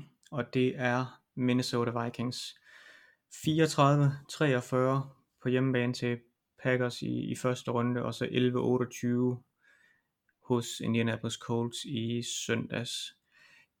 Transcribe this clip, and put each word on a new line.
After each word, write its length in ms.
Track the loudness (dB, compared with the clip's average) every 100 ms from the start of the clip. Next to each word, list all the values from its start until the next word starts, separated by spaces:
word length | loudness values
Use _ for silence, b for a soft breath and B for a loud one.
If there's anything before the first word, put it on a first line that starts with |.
| -10 _ -10
og 240 | -6 -2
det 180 | 2 2 2
er 440 | 0 0 -2 -8 _
Minnesota 720 | -2 2 2 2 0 0 -2
Vikings. 540 | -4 -4 -6 -6 -10 -14 B B B B B B B -6
Fireogtredive 680 | 0 2 4 6 6 6 4 2 -6
treogfyrre 800 | 0 2 2 2 2 2 2 -4 -12 _ _
på 60 | 0
hjemmebane 440 | 2 2 2 0
til 280 | 0 -2 -4 -8 _ _ _
Packers 400 | 0 2 0 -2
i, 280 | -4 -4 -4
i 60 | -2
første 340 | -2 -2 -2
runde, 320 | 0 0 0
og 120 | -2
så 140 | -4 -2
elleve 300 | 2 2 2
otteogtyve 840 | 2 2 0 -2 -2 2 2 0 -8 _ b b b b b b _ _
hos 380 | -2 -2 -2 -6
Indianapolis 540 | -2 0 0 -2 -4
Colts 500 | -8 -4 -2 -2 -6
i 380 | -6 -4 -4 -4
søndags. 920 | -6 -6 -4 -4 -2 -6 -6 -8 -10 -16 b b b b b _